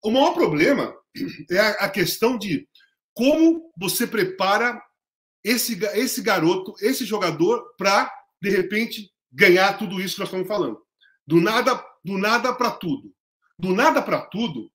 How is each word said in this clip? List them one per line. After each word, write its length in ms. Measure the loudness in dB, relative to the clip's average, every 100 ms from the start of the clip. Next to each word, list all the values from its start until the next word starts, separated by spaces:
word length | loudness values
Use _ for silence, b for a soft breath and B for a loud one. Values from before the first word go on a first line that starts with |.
O 80 | 0
maior 220 | 2 2
problema 600 | 2 0 2 2 2 -2 -8 _ -10
<clears throat> 340 | -10 -10 -4
é 80 | 2
a, 120 | 2
a 180 | 2 -4
questão 480 | -2 -2 0 0 0
de 300 | -4 -6 -6 b b b _
como 580 | 0 2 6 4 4 -4 -10
você 280 | -6 -4 -2
prepara 760 | -2 -2 0 0 2 0 -4 -14 _ _ _ _ _
esse 320 | -2 -2 -2 -4
ga-, 200 | -4 -2
esse 260 | -2 -4
garoto, 520 | 0 2 2 0 -4 -2
esse 240 | -2 0 -4
jogador, 680 | -2 -2 0 2 0 -4 _
pra, 340 | 2 2 0 -8 _ _
de 80 | -2
repente, 640 | 0 0 -2 -4 -8 -16 _ _
ganhar 460 | 2 6 6 4 0
tudo 240 | -6 -6
isso 140 | -8 -8
que 60 |
nós 80 | -6
estamos 180 | -6 -4
falando. 320 | -4 -4 -6 _ _ b b 2
Do 140 | 2
nada, 440 | 4 2 0 -2 -6 _
do 140 | -8 -2
nada 360 | 0 0 0
pra 180 | -2 -2
tudo. 400 | -4 -6 -6 -8 _ _ _ _ _
Do 160 | -2
nada 280 | 4 4 4
pra 180 | 0 -4
tudo 500 | -4 -6 -6 -6 -14